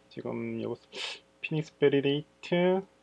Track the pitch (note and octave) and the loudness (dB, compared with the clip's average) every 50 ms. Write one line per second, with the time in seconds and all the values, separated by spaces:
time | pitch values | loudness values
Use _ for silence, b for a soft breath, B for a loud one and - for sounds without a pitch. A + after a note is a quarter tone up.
0 | _ _ - - - A#2+ A#2 A#2 A#2 A#2 A2+ A2+ A2 A2+ A#2 - - B B B | _ _ -14 -10 -8 -6 -6 -6 -6 -6 -6 -6 -6 -6 -6 -8 -12 B B B
1 | B B B B B _ _ _ - - D#3+ D#3 D3+ - - _ D3 C#3+ C#3 C#3 | B B B B B _ _ _ -8 -4 -4 -4 -4 -6 0 _ 4 4 4 4
2 | C3+ C#3 C#3 D3 D3+ - _ _ - - F3+ F3 F3+ F3+ F#3 F#3+ F#3+ - _ _ | 2 2 0 -2 -4 -8 _ _ -4 0 2 4 4 4 4 2 -2 -6 _ _